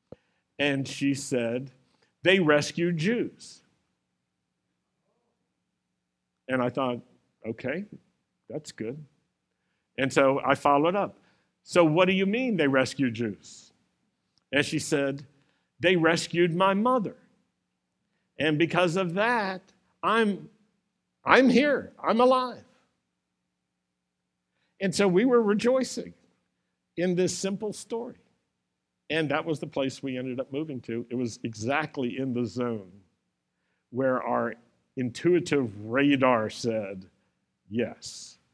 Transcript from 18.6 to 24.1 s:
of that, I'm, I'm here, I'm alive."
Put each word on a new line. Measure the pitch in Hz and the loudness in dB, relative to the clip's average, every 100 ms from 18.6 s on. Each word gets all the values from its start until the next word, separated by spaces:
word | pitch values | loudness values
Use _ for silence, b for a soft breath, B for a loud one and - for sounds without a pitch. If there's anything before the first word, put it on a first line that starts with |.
| 160 165 180 175 | 2 2 2 0
of | 180 | -2
that, | 180 226 240 196 185 _ _ _ _ | -2 0 0 -4 -8 _ _ _ _
I'm, | 175 220 214 175 - _ _ _ _ _ _ _ | 0 2 2 -2 -8 _ _ _ _ _ _ _
I'm | 127 196 262 | 0 4 4
here, | 226 294 254 - - | 4 0 -2 -8 -8
I'm | 156 214 | -2 2
alive." | 254 254 254 185 - _ _ _ _ _ _ _ _ _ _ _ _ _ _ | 2 2 -4 -10 -20 _ _ _ _ _ _ _ _ _ _ _ _ _ _